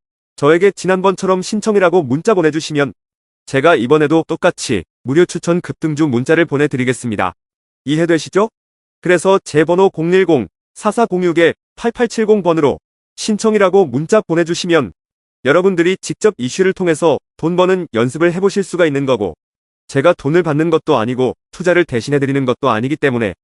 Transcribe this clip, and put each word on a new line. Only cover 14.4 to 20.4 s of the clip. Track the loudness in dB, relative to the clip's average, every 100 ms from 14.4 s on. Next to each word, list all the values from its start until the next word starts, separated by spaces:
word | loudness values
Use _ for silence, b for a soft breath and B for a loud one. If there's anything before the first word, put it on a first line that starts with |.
| -2 -4 0 0 0 -8 _ _ _ _
여러분들이 | 0 2 2 2 0 -2
직접 | -6 -2 -2 -2
이슈를 | -4 -2 -2
통해서 | 0 -2 0 0 0 -4 _
돈 | -2
버는 | 0 2 0 -2
연습을 | -2 -2 0 -2
해보실 | 0 -2 -2
수가 | -4 0 0
있는 | 0
거고 | -2 -2 -4 -8 _ _ _ _ -8
제가 | 0 0
돈을 | 0 0 0